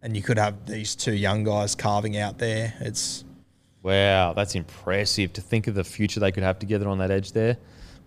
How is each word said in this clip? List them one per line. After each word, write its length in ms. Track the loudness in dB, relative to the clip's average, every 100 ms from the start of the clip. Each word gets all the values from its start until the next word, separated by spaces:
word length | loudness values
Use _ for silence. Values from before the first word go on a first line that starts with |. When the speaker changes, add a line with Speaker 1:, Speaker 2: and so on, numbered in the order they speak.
Speaker 1:
And 140 | -4 -4
you 80 |
could 140 | 0 2
have 280 | 2 0 -8
these 300 | -8 -6 -4
two 180 | -2
young 300 | 2 2 2
guys 320 | 2 2 0 0
carving 420 | 2 2 0 -2
out 200 | -4 -2
there. 360 | -2 -2 -4 -6
It's 440 | -8 -6 -6 -8 -12 -20 _ _ _ _
Speaker 2:
Wow, 500 | 0 4 6 6 4
that's 220 | 2 -2 -2
impressive 760 | -6 -8 -2 0 2 0 -2
to 80 | -4
think 260 | -2 0 0
of 80 | -2
the 80 |
future 360 | -4 -2 -2 2
they 120 | 0
could 120 | 2
have 160 | 0 0
together 300 | 0 0 0
on 80 | 0
that 120 | 0
edge 200 | 0 0
there 260 | 0 0 0 -6 -20 -20 -20